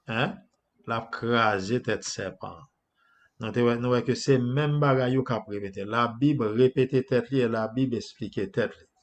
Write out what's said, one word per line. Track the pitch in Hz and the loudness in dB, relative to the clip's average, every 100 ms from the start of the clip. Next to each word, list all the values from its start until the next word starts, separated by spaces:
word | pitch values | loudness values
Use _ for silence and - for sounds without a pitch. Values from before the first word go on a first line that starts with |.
| - | -8
Hein? | 113 156 - _ _ _ _ - | -4 -4 -6 _ _ _ _ -6
La | 117 117 | -6 -6
kraze | - 117 117 110 98 95 120 117 | -6 0 2 4 2 -2 -2 -2
tèt | 101 | -4
sèpan. | - - 95 - 98 87 - _ _ _ _ _ _ _ | -4 -8 -8 -10 -14 -14 -20 _ _ _ _ _ _ _
Nan | 113 | -4
te | 110 | 2
wè, | 120 120 | 2 2
nou | 123 | 2
wè | 123 | 0
ke | 120 120 | 0 -2
se | - 131 | 2 2
menm | 123 131 147 147 | 2 0 0 2
bagay | 143 131 127 | 2 2 2
yo | 131 | 0
k | 123 113 | 0 -4
ap | - | -4
repete. | 101 98 101 101 | -8 -8 -8 -4
Labib | 113 120 113 139 147 110 110 | 0 0 2 2 2 0 4
repete | 131 139 131 131 127 | 2 4 2 0 2
tèt | 123 120 | 0 2
li, | 131 117 | 0 0
e | |
Labib | 110 110 120 131 117 | 0 -2 -2 -2 -2
eksplike | - - 104 - 98 | -6 -10 -8 -4 -4
tèt | 120 107 | -2 -2
li. | - - _ | -4 -20 _